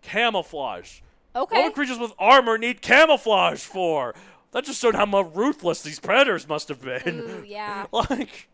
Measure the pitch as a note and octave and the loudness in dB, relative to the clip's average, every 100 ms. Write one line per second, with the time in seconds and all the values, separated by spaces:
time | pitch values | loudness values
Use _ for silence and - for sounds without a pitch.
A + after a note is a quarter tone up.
0 | - G3 A#3 G#3+ D#3+ D#3 C3 F#2 - - | -6 -2 0 -2 -6 -8 -8 -8 -14 -20
1 | - _ _ A#3+ C4+ C#4+ D#4 C#4 C#4 A#3+ | -20 _ _ -8 -2 2 0 0 -6 -4
2 | A#3 - G3 C4+ A#3 A3+ A#3 A#3 - B3+ | -8 -2 6 6 6 0 -2 -6 2 6
3 | D#4+ C#4+ - G3+ F3 D#3+ - F#3+ F3+ D#3 | 6 4 4 4 2 0 -10 -2 0 0
4 | B2 - - - _ A3 C#4 C4 A#3+ A3 | -2 -8 -18 -20 _ -8 -6 -2 0 2
5 | G#3 G3 F3+ D#3+ B3 - F3 D#3 D#3 D#3 | 2 0 0 -2 -2 0 -2 -4 -6 -12
6 | - A3 C#4 F3+ D3 D3+ - C3+ C3 B2+ | 0 2 2 0 -4 -8 -6 -12 -8 -6
7 | C#3 E3+ A#3 F#3+ G3+ G3+ G#3 G3+ G3+ A3 | -6 -6 -10 -14 -14 -12 -10 -10 -6 -2
8 | A3 B3+ D4+ - - | -2 -2 -6 -12 -20